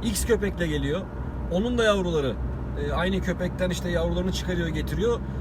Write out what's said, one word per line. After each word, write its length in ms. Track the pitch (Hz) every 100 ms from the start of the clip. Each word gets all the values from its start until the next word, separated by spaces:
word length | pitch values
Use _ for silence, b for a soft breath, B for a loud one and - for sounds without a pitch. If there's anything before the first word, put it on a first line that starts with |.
X 240 | 233 196 -
köpekle 400 | 226 196 165 170
geliyor. 340 | 151 139 170 190 - - - -
Onun 260 | 175 233 240
da 60 |
yavruları, 500 | 220 202 175 160 135 104 127 - - 131 143
e, 60 |
aynı 280 | 147 180 190
köpekten 500 | - 262 180 - 185
işte 180 | 170 175
yavrularını 440 | 170 170 175 185
çıkarıyor, 360 | 180 - 175 165
getiriyor. 520 | 156 127 151 226 233 B B